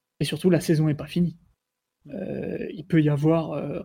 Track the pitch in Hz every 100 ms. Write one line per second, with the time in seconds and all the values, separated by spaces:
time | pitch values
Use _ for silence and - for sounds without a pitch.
0 | _ - 151 - 185 165 - 156 156 147
1 | 147 170 175 - _ _ _ _ _ _
2 | 147 143 - 143 - - - 185 151 160
3 | 151 147 151 165 160 147 143 170